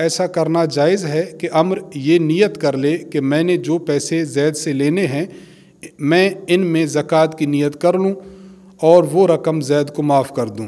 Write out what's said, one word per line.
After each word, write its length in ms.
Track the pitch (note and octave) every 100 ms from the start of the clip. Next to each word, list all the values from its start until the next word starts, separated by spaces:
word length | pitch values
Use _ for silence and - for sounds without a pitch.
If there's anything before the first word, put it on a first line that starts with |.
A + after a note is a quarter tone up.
ऐसा 260 | E3 - F3+
करना 340 | E3+ D#3+ E3 D#3+
जायज़ 360 | C#3 D3+ G3 E3
है 140 | D#3 F3+
कि 120 | - E3+ D#3+
अम्र 340 | F3+ F#3 - C#3+
ये 200 | C3+ E3+
नियत 360 | D#3 E3+ G#3 -
कर 200 | D3 C3+
ले 200 | C#3+ E3
कि 160 | D#3 D3+
मैंने 340 | C3+ D3+ F3 F3
जो 180 | C3 E3
पैसे 400 | D#3+ C#3+ - E3 D3+
जैद 280 | C3+ D3+ D3+
से 160 | D#3+
लेने 320 | C3+ C#3+ F3 E3
हैं 200 | C#3 F#3+ - - - - _ - -
मैं 440 | D3 E3+ G3 F#3+ -
इनमें 360 | F3+ F3+ D#3+ D#3
ज़कात 500 | D3 D#3 D#3+ D#3 D#3+
की 80 | D3
नियत 260 | C#3+ D3 D3
कर 200 | F3 F#3
लूँ 200 | F#3+ G3 - - - - - -
और 260 | D#3+ F3 D3+
वो 180 | E3 F#3
रकम 340 | D#3+ D#3+ D#3+
जैद 280 | C3+ D3 C#3+
को 120 | D#3
माफ़ 280 | D3 C#3 C3
कर 160 | - A2+
दूँ? 160 | G#2